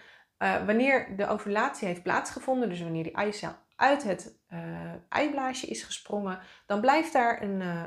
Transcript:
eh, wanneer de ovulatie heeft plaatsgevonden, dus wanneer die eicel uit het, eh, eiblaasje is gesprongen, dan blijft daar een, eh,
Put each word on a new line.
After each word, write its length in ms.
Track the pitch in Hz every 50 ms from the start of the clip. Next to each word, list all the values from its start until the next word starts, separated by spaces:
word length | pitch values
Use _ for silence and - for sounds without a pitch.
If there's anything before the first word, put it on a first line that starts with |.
| - - - - _ _ _
eh, 280 | _ 196 196 190 - 190
wanneer 520 | 190 214 226 254 277 269 247 - - 196
de 120 | 190 196 -
ovulatie 600 | 214 208 - 208 202 214 233 277 - - - 185
heeft 140 | 175 175 -
plaatsgevonden, 640 | 185 185 233 - - - 262 - - 262 254 240 208
dus 120 | 175 175
wanneer 220 | 175 165 165 165 160
die 100 | 165 -
eicel 440 | - 202 208 208 - - 165 - - _ _ _
uit 260 | - - 262 285 285 285
het, 380 | 214 180 - - - - _ _
eh, 460 | _ 175 170 165 165 165 170 165 170 170 175 - _
eiblaasje 580 | - - 285 302 285 277 262 262 254 254 -
is 160 | - 220 226 -
gesprongen, 580 | - - - - - 208 208 202 190 185 185 - - - - _
dan 140 | - 202 208
blijft 320 | 214 262 277 320 320 320 -
daar 300 | 269 240 233 233 - -
een, 180 | 202 196 190
eh, 220 | 185 180 170 170 170